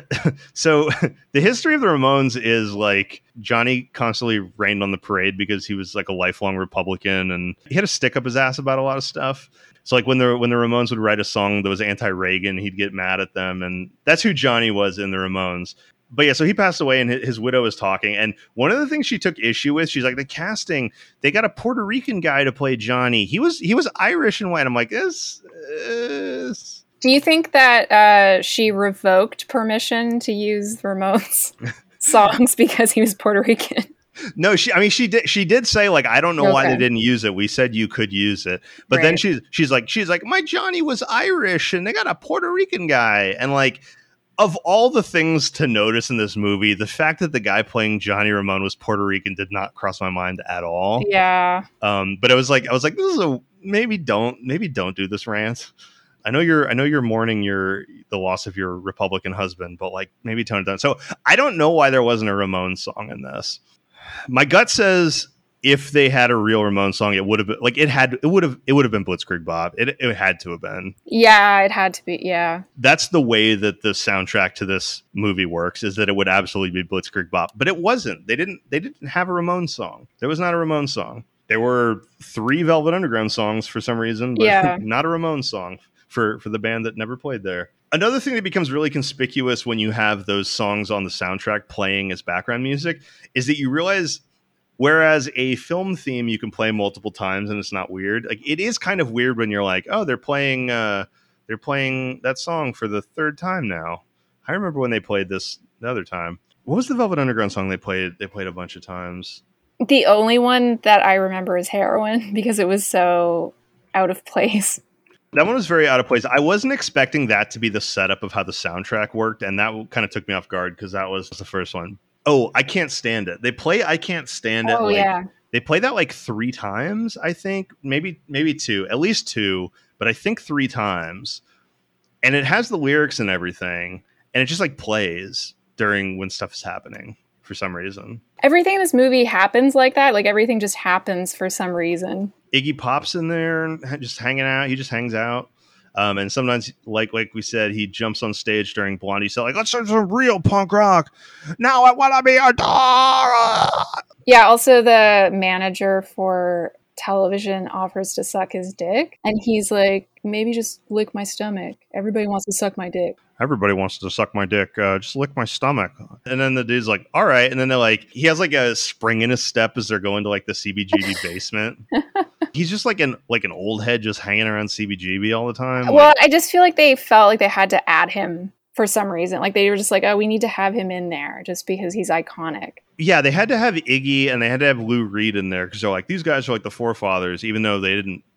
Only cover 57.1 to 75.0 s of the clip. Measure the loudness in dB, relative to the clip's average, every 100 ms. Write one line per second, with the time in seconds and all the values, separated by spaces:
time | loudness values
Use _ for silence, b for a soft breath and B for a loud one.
57.1 | 0 0 0 -2 -2 -2 -4 -8 -20 -10
58.1 | -6 -2 -4 -6 -8 -6 -6 -10 -6 -4
59.1 | -4 -6 -6 -6 -8 -14 -10 -8 -8 -10
60.1 | _ -8 -6 -4 -4 -4 -6 -6 -10 B
61.1 | B 2 2 2 2 2 4 4 4 2
62.1 | 2 0 -2 -2 -2 -4 -6 -10 -12 -12
63.1 | -12 -12 -12 -10 -12 _ _ _ B B
64.1 | B B 0 4 6 4 4 4 4 4
65.1 | 0 -6 _ _ _ 2 2 4 4 4
66.1 | 6 4 4 4 4 4 2 0 0 0
67.1 | 0 2 0 0 -2 0 2 2 4 2
68.1 | 2 2 2 2 0 2 4 4 2 -2
69.1 | -4 -4 -6 -4 -4 -4 -4 -4 -2 -2
70.1 | 0 0 -2 -6 -10 -10 -10 -10 -12 -6
71.1 | 2 6 6 6 4 4 2 -2 -2 -8
72.1 | -6 -4 -2 -2 -4 -10 0 2 4 2
73.1 | 2 4 4 4 4 0 -2 -2 -2 -2
74.1 | -2 0 0 -2 -2 -4 -4 -4 -10